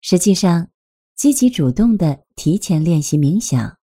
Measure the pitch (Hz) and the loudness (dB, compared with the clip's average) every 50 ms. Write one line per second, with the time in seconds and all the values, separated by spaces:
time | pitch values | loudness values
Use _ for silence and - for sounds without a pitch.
0 | - - 196 180 - 208 196 - - 185 170 170 170 - _ _ _ _ _ _ | -2 0 0 0 2 2 0 2 2 0 0 0 -2 -6 _ _ _ _ _ _
1 | _ _ _ - - 285 277 - 247 254 247 - 151 127 127 - 214 240 226 202 | _ _ _ -2 0 0 2 2 0 0 2 2 -2 0 0 2 2 2 2 2
2 | 180 156 135 - _ _ _ - - 151 165 208 - - 185 156 156 170 170 156 | 0 -2 -2 -4 _ _ _ -6 -2 -2 -2 -2 -2 -2 -2 0 0 0 0 0
3 | 147 - - 151 147 139 165 214 233 - - 127 107 - - _ _ | 0 0 0 0 0 2 0 -2 -2 -2 -4 -4 -4 -4 -12 _ _